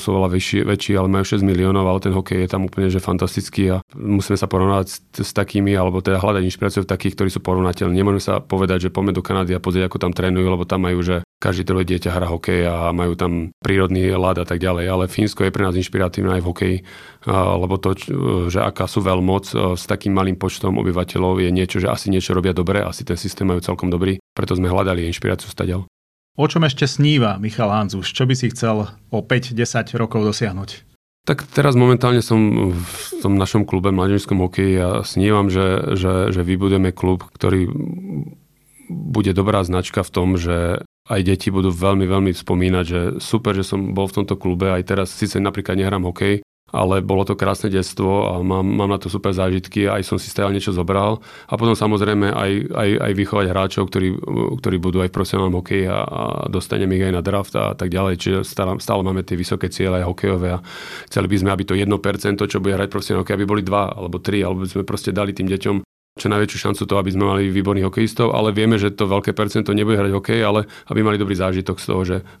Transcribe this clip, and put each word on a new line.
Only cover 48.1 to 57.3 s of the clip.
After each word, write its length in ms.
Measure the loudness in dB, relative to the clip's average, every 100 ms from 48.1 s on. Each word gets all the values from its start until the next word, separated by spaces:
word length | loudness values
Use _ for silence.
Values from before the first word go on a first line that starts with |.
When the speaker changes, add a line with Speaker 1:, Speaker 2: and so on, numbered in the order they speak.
| 2 0
Speaker 1:
a 80 | 0
mám, 240 | 0 0
mám 240 | 0 2 0
na 80 | 0
to 160 | -4
super 220 | -4 -2
zážitky, 500 | 0 0 0 -2 0
aj 240 | 0 0 -2
som 80 | -4
si 160 | -4
z 80 | -2
toho 80 | 0
niečo 240 | 0 -2
zobral. 480 | -2 0 2 2 -2 -8 -20 -6
A 80 | 0
potom 160 | 2 2
samozrejme 560 | 2 2 2 2 2
aj, 180 | 2 0 0 -2
aj, 180 | 0 2 2
aj 100 | 2
vychovať 340 | 0 0 0 2
hráčov, 400 | 0 0 0 0
ktorí, 220 | 0 0 -2 -2 -2 -2 -2
ktorí 140 | -2 0
budú 240 | 0 0
aj 80 | 0
v 40 | 0
profesionálnom 380 | 0 0 2 0
hokeji 240 | 0 0
a, 160 | 0 -2
a 220 | -4 -4 -4 -4 -4
dostaneme 480 | -4 -2 -2 2 2
ich 80 |
aj 80 | 2
na 80 | 0
draft 320 | 0